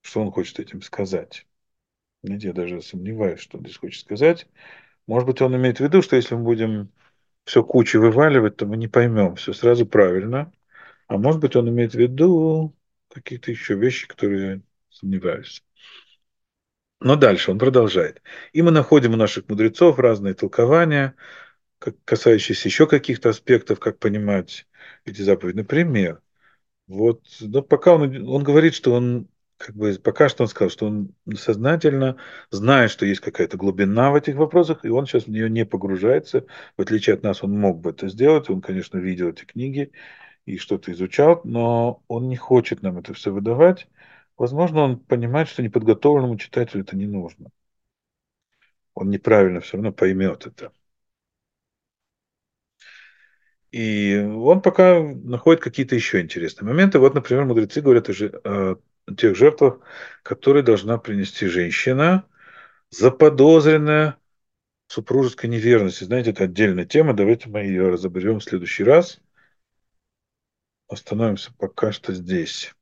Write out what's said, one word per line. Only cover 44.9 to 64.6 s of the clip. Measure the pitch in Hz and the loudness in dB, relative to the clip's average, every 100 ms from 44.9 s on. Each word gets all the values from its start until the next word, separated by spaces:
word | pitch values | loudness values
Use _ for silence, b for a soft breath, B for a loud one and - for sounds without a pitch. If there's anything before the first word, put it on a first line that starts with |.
| 123 | -2
понимает, | _ 120 117 139 156 | _ -4 -2 -4 -4
что | - | -4
неподготовленному | 117 113 110 107 147 147 127 110 | -4 -2 0 2 2 2 0 -6
читателю | - - 117 101 | -6 -6 -4 -8
это | 95 98 | -8 -8
не | 104 | -6
нужно. | 101 85 _ - _ _ _ _ _ _ _ _ _ _ _ _ _ _ | -8 -10 _ -20 _ _ _ _ _ _ _ _ _ _ _ _ _ _
Он | - 98 | -8 -6
неправильно | 101 - 107 95 87 | -4 2 4 4 0
все | - 98 | -8 -8
равно | 107 | -8
поймет | - 92 95 95 - | -2 -2 0 -4 -6
это. | - _ - _ _ _ _ _ _ _ _ _ _ _ _ _ _ _ _ _ _ _ _ _ b b b b b b b _ _ | -16 _ -20 _ _ _ _ _ _ _ _ _ _ _ _ _ _ _ _ _ _ _ _ _ b b b b b b b _ _
И | 117 110 104 101 101 | -8 -6 -2 0 -2
он | 104 110 127 185 | -2 -2 2 4
пока | 190 180 185 175 | 2 4 6 4
находит | 151 127 120 120 - 165 | 0 -10 -10 0 2 2
какие-то | - - 127 | 0 -6 -4
еще | 123 - 95 | -2 -2 -4
интересные | 80 87 82 - 101 | -4 -8 -10 -10 -4
моменты. | 151 196 160 | 2 4 6
Вот, | 135 | 4
например, | 143 - 127 | 2 -2 -2
мудрецы | 139 113 104 151 | 0 0 -2 -2
говорят | 139 120 113 | 4 2 2
уже | 95 104 - | -6 -8 -8
о | - 101 95 90 _ _ - 98 | -8 -4 -4 -6 _ _ -18 0
тех | 110 | 0
жертвах, | 92 - 226 139 - B B B B | 6 4 6 2 2 B B B B
которые | - 127 - 139 | -12 -2 2 4
должна | 123 104 101 117 | 4 2 0 -6
принести | 113 101 98 - 98 | -4 -6 -6 -6 -4
женщина, | 87 87 82 127 131 160 185 - b b b b b _ | -2 -4 -4 -2 0 2 0 -2 b b b b b _
заподозренная | - 117 - 151 135 143 160 151 156 151 151 151 - _ _ _ _ | 2 2 6 4 8 8 8 6 2 2 0 0 -4 _ _ _ _